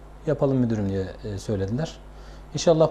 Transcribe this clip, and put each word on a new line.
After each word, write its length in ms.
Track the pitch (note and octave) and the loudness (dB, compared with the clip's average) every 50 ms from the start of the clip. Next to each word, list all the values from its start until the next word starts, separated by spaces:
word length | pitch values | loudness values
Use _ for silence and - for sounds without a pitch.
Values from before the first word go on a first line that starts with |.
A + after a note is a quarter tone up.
| - - - - - D#3+ | -18 -20 -20 -8 -2 -2
yapalım 300 | C#3+ - D3 C#3 C3+ C3 | 0 2 2 2 4 4
müdürüm 320 | B2 A2+ A2+ G#2+ G2+ G2 | 2 2 2 0 0 0
diye, 160 | F#2+ G2 F#2+ F#2 - - - | 0 -2 -4 -4 -8 -10 -8
e, 140 | A2 G#2 G2 | -8 -8 -6
söylediler. 600 | - - A2+ F#2+ F#2+ F#2+ A2+ B2+ D#3+ - - - - - - - - - - - - - - | -4 -2 -2 0 0 0 0 -2 -2 -4 -6 -14 -18 -20 -18 -18 -18 -18 -18 -18 -18 -8 -6
İnşallah 360 | D3 - F3+ E3 D#3 D#3+ D3+ | 0 4 4 6 6 6 4